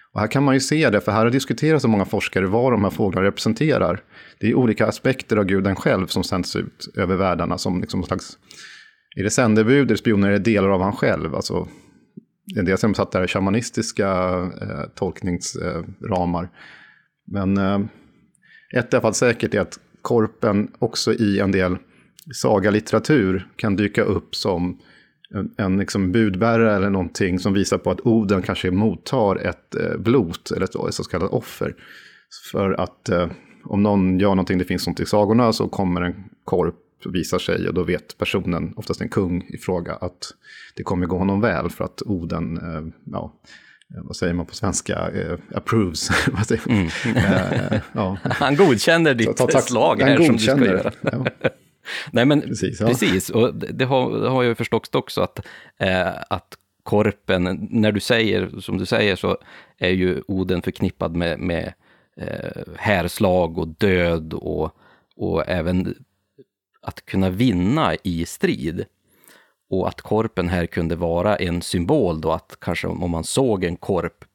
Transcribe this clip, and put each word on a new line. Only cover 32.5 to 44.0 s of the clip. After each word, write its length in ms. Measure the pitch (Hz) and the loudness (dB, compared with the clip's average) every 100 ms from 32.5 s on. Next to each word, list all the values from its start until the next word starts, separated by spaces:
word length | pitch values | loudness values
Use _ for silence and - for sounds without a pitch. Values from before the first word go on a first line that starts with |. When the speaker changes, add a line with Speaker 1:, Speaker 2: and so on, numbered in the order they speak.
Speaker 1:
För 200 | - 98 - | -2 0 0
att, 280 | 90 _ - | -4 _ -2
eh, 180 | 87 82 - - - | 0 0 -4 -20 -20
om 200 | - 101 | -4 0
någon 360 | 104 101 92 92 | 4 4 4 4
gör 100 | 101 | 4
någonting, 280 | 95 90 92 | 2 2 0
det 80 | 90 | 0
finns 220 | 90 - | -2 -4
något 120 | 85 | -4
i 60 | 85 | 0
sagorna, 480 | 107 104 113 117 | 2 4 4 4
så 140 | 113 101 | 2 -2
kommer 340 | - 92 87 | -2 -2 0
en 220 | 90 101 98 _ - | -2 -6 -12 _ -2
korp 300 | 90 85 - _ _ - | 0 0 -2 _ _ -8
och 100 | 90 | -6
visar 240 | 78 90 | -2 -4
sig, 280 | - 87 87 | -2 -2 -2
och 60 | |
då 100 | 85 | -2
vet 340 | 87 90 - - | -2 -4 -6 -8
personen, 560 | - 101 90 85 82 - | -4 -2 -2 -4 -4 -8
oftast 260 | - 90 | -8 -6
en 80 | 87 | -4
kung 360 | - 92 87 - | -2 -2 -2 -6
i 80 | - | -12
fråga, 360 | - 90 87 - | -6 -4 -4 -8
att 360 | 90 - - - - - - - | -10 -10 -18 -18 -20 -20 -18 -12
det 80 | |
kommer 220 | 92 90 87 | -4 -2 -2
gå 120 | 90 | 0
honom 240 | 95 98 | 0 0
väl 280 | 113 87 85 | 0 0 -4
för 140 | - - | -6 -8
att 160 | - | -6
Oden, 560 | - 92 85 82 82 82 | -4 -4 -4 -4 -4 -6
eh, 360 | 82 80 80 - - | -8 -10 -10 -14 -10
ja, 280 | 90 - - _ - - _ _ | -10 -10 -14 _ -20 -20 _ _
eh, 80 | - | -16